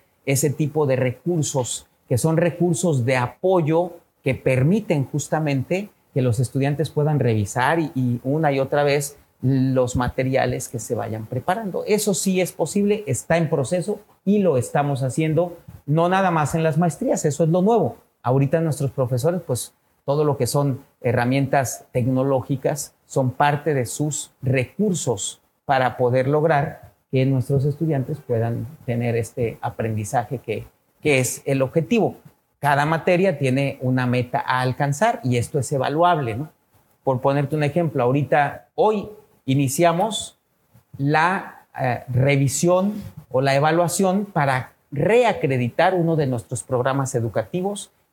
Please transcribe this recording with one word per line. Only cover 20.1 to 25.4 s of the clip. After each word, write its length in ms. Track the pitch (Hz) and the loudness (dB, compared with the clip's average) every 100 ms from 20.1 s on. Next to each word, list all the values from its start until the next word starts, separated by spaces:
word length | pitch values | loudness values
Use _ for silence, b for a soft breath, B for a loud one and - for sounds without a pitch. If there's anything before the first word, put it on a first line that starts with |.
| 143 | 0
lo 120 | 151 135 | 0 0
que 100 | 120 | 0
son 340 | 143 143 127 - _ | 0 0 -2 -8 _
herramientas 840 | 120 127 120 135 135 143 120 - - | -2 0 2 2 2 2 0 -4 -6
tecnológicas 1000 | 127 120 127 135 131 - 135 147 147 - _ _ | -2 0 2 2 0 -2 -2 -2 -4 -8 _ _
son 240 | 143 127 | -2 0
parte 440 | - 147 147 156 | 2 2 2 0
de 120 | 139 117 | -2 -2
sus 460 | - 151 - - _ | -4 -4 -6 -10 _
recursos 1000 | 127 131 120 - 208 165 - 104 - - | -2 0 -2 -2 -2 0 -2 -4 -6 -12